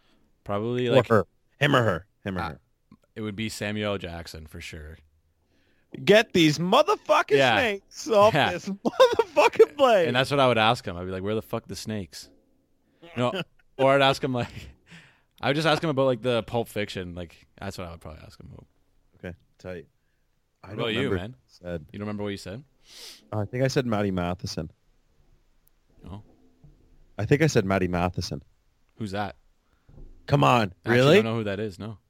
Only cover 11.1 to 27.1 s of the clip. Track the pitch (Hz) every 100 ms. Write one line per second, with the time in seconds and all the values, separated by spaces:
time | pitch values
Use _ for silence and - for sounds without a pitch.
11.1 | 92 98 110 - - - 98 107 107 87
12.1 | - - _ _ _ _ _ _ _ 170
13.1 | 165 123 185 - _ _ - 135 139 135
14.1 | - 143 123 113 - - - _ - -
15.1 | _ _ _ 123 147 156 151 165 135 135
16.1 | 120 123 117 104 117 110 107 104 101 90
17.1 | 87 85 - _ _ 98 98 87 85 92
18.1 | 78 95 - - 82 - _ _ _ _
19.1 | _ 90 87 _ _ 92 90 71 _ _
20.1 | _ _ _ _ _ 95 107 117 110 139
21.1 | 92 101 131 _ _ 90 85 73 101 104
22.1 | 104 104 98 - 110 - _ _ - -
23.1 | - _ 107 101 127 131 147 123 104 104
24.1 | 92 87 90 - - 80 - _ _ _
25.1 | _ _ _ _ _ _ _ _ _ -
26.1 | 98 - _ _ _ - _ _ _ _